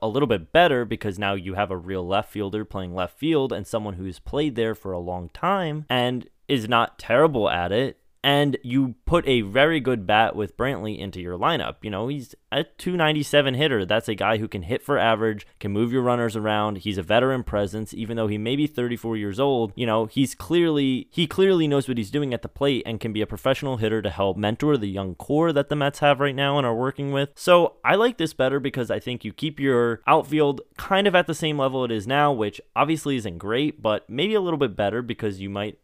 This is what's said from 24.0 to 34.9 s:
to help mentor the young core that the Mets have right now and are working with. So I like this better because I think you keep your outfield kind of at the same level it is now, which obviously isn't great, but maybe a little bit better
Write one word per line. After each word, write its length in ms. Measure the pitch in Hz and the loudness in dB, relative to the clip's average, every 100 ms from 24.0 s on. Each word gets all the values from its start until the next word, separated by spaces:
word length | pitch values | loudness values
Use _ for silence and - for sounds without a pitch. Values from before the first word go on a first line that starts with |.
to 80 | 92 | -2
help 300 | 90 98 95 | 0 0 0
mentor 400 | 104 113 147 139 | -2 0 2 2
the 100 | 101 | 0
young 260 | 98 95 85 | -4 -6 -8
core 360 | - 147 165 | -2 0 2
that 160 | 143 143 | 2 0
the 80 | 151 | -2
Mets 220 | 139 - | -2 2
have 200 | 147 135 | 2 2
right 160 | 143 | 0
now 220 | 135 139 143 | 0 0 0
and 100 | 123 | 0
are 80 | |
working 380 | 113 127 139 139 | 0 -2 -4 -4
with. 160 | 139 143 | -2 -4
So 400 | - - 175 170 - | -2 6 6 6 0
I 120 | 123 190 | 2 4
like 200 | 240 233 | 2 0
this 160 | 160 | -4
better 260 | - 131 139 | 0 0 2
because 320 | 131 127 113 | -2 -4 -4
I 100 | 107 | -4
think 220 | 127 123 | -4 -8
you 120 | 113 | -8
keep 260 | - 156 151 | -6 -6 -2
your 400 | 139 123 120 113 - | 2 4 2 0 4
outfield 560 | 151 143 151 143 135 - - | 4 4 2 2 0 -8 -12
kind 280 | - 190 202 | -2 2 4
of 80 | |
at 120 | 180 170 | 4 2
the 80 | |
same 240 | 156 156 147 | -2 -2 0
level 260 | 135 131 | 0 0
it 60 | 123 | 0
is 160 | 110 101 | -2 0
now, 260 | 143 147 | 2 2
which 260 | 127 104 - - | 2 -2 -6 -6
obviously 420 | 120 143 160 143 131 | 0 0 0 -2 -4
isn't 200 | 104 87 | -4 -8
great, 460 | 98 120 147 - | -4 -2 -2 -2
but 260 | 107 104 - | -2 -2 -4
maybe 240 | 120 196 | -4 0
a 80 | 214 | 0
little 160 | 180 156 | 0 0
bit 200 | 131 92 | -2 0
better 260 | 101 | -2